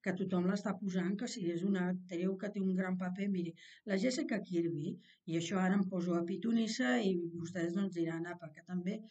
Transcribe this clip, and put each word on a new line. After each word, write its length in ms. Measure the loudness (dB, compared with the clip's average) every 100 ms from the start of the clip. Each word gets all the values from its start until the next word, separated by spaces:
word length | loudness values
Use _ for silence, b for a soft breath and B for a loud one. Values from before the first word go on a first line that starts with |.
que 120 | -2
tothom 360 | 0 0 2 2
l'està 240 | 2 -2 -4
posant, 380 | -2 0 0 -2
que 120 | -4
si 160 | -2 -2
és 140 | 0
una 200 | 0 2 2
actriu 460 | -2 -4 -2 -2 -2
que 140 | -4
té 80 | 0
un 140 | 0 2
gran 220 | 0 0
paper, 300 | -2 -2 0
miri, 220 | 0 -2 B B B -2
la 100 | 2
Jessica 440 | 2 0 0 -2
Kirby, 480 | 0 0 2 0 -4 -6 B B -4
i 100 | -2
això 220 | 0 2
ara 160 | 4 4
em 80 | 2
poso 300 | 0 2 2
a 60 | 0
pitonissa 720 | -2 2 2 2 0 2 4
i 140 | 4 2 0
vostès, 400 | -6 -6 -2 0
doncs, 220 | 0 0 0
diran, 300 | -2 0 -4
"Apa, 240 | -8 -12
que 140 | -16 -6
també", 300 | -4 -2 -4 B